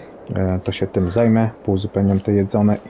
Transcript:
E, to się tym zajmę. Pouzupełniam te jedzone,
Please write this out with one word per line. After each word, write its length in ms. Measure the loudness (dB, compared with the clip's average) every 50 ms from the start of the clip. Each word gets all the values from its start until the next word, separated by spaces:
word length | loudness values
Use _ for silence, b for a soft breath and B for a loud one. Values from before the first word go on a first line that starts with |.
| B B B B -12 -8 -4
E, 260 | -2 -2 0 -2 -2 -2
to 80 | -4 -4
się 140 | -4 -4
tym 240 | -4 -2 -2 -2 0
zajmę. 400 | 0 2 2 4 4 4 2 0 -2 -4 -4
Pouzupełniam 560 | -2 -2 -2 -2 -2 -2 0 2 2 2 2
te 120 | 0 0 2
jedzone, 440 | 2 2 2 2 2 2 2 2 0 -4 -4